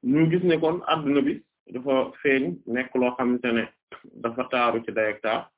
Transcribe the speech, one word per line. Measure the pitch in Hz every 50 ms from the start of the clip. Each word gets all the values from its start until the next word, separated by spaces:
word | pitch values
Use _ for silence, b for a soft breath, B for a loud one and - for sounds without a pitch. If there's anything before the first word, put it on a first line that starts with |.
| -
ñu | 123 135 151 160 165
gis | 160 180 175
ne | 180 165 156
kon | 160 156 165 180 -
adduna | - 160 156 151 139 143 143
bi | 135 - - - _ _ _ _ _ -
dafa | - 127 127 139 135 131 - - - -
feeñ, | - 147 135 131 131 170 175 - _ -
nekk | 113 123 131 127 -
loo | 127 123 123 123
xamante | - 127 123 123 120 120 123
ne | 117 117 110 - _ _ _ _ - - _
dafa | - - - 117 117 113 123 123 -
taaru | - 127 120 120 113 117 117
ci | 113
day | 104 110 110 107 104
ak | -
taar | - 110 110 113 113 - _